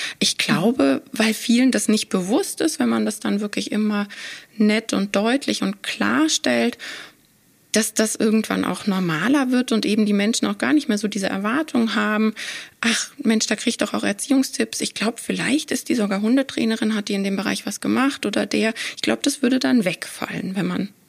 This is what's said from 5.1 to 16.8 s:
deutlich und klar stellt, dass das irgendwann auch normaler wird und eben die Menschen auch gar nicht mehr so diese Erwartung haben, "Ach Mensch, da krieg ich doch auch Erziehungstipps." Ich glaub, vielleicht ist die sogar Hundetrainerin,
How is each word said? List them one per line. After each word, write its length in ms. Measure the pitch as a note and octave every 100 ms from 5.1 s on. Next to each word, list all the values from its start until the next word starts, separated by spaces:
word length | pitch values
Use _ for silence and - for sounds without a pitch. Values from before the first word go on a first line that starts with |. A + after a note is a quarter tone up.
| G3+
deutlich 460 | A3 C4+ - G#3
und 200 | F#3+ -
klar 460 | - - G3+ B3+ D#4
stellt, 480 | - C4 A#3+ A#3 - - - - _ _ _ _ _ -
dass 220 | G#3+ A3
das 220 | - A3 -
irgendwann 480 | G#3+ A3 G#3+ F#3
auch 220 | - F#3 G#3
normaler 640 | F#3+ F3 D#3 G#3+ D4 B3+
wird 200 | B3+ B3
und 140 | A3 G3
eben 180 | G#3+
die 80 | G#3
Menschen 320 | G3+ G3+ - G#3
auch 100 | G3+
gar 140 | A#3+
nicht 160 | D4 B3+
mehr 100 | G#3
so 80 | G3+
diese 220 | G3+ F#3+
Erwartung 680 | F#3+ G#3 C#4 D#4 B3+ A3+
haben, 400 | G#3 G#3 G#3+ A3 - - - - -
"Ach 300 | A#3 A3 - -
Mensch, 240 | A3 A3 -
da 100 | G#3+
krieg 120 | A#3+
ich 80 | -
doch 180 | G#3
auch 100 | A3
Erziehungstipps." 760 | D4 G3+ - C4+ C4 - A3+ -
Ich 140 | A3
glaub, 260 | - G#3 -
vielleicht 500 | - F#3 G#3 D4 -
ist 180 | - -
die 60 |
sogar 260 | B3 G3+ G3
Hundetrainerin, 720 | G#3+ C4+ C4+ - A3+ A3